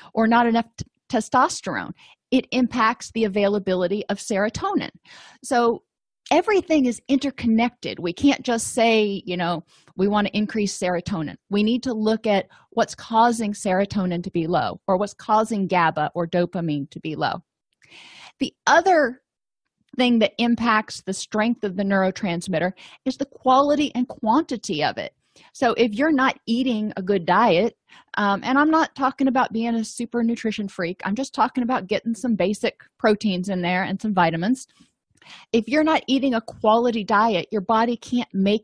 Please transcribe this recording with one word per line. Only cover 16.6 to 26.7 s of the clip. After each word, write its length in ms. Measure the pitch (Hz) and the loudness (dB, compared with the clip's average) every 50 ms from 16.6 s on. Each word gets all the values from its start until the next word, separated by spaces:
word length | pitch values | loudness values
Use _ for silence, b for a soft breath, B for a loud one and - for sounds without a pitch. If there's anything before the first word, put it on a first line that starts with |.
| 170 160 147 143 139 - | -4 -2 -4 -4 -6 -8
to 100 | - - | -12 -10
be 160 | - 160 151 | -8 -8 -4
low. 280 | 151 147 - - 180 _ _ _ _ _ _ _ _ B B B B B B B B B B B - | -2 -2 -4 -4 -6 _ _ _ _ _ _ _ _ B B B B B B B B B B B -8
The 140 | 269 - _ _ - | -8 -8 _ _ 0
other 540 | - 277 339 339 381 359 311 285 233 254 - _ _ _ _ _ _ _ _ _ _ _ _ _ _ - | 4 4 4 6 6 4 4 4 0 -2 -8 _ _ _ _ _ _ _ _ _ _ _ _ _ _ -2
thing 240 | - 254 247 240 226 | 0 2 4 4 4
that 140 | 214 - - | 2 2 0
impacts 640 | - 240 233 233 - 226 233 214 214 214 - - - | -2 0 0 0 0 2 2 2 2 0 -2 -14 -12
the 120 | - 190 190 | -8 -8 -8
strength 500 | - - - - 214 214 240 233 - - | -8 -8 -6 -2 -2 0 0 -2 -2 -4
of 140 | 196 180 | -6 -4
the 60 | 196 202 | -2 0
neurotransmitter 880 | 196 196 190 190 190 190 - - 180 170 175 - 190 180 151 170 185 - B B B B B - | 2 2 2 2 2 0 -2 -4 -2 -2 -4 -4 -4 -2 -2 -2 -2 -4 B B B B B -6
is 100 | 262 - | -6 -6
the 100 | - - | -6 -8
quality 680 | - - - - 254 254 262 285 285 294 285 302 240 - | -10 -8 -2 2 4 4 4 4 2 2 0 0 -2 -2
and 100 | 247 247 - | -4 -4 -4
quantity 720 | - - - 208 175 311 - - 165 - - - 170 147 147 | -6 -6 -2 0 2 2 0 -2 -6 -8 -6 -6 -4 0 0
of 140 | 123 - | -2 -2
it. 180 | 113 76 - _ _ b b b b b b b | -4 -10 -10 _ _ b b b b b b b
So 220 | - 269 233 - | 0 0 0 2
if 180 | - 240 220 208 | 2 0 0 0
you're 180 | 220 294 330 | 0 0 2
not 260 | 302 254 262 277 - - - | 2 2 2 0 -2 -4 -4
eating 460 | 220 226 247 254 262 | -2 -2 0 0 -2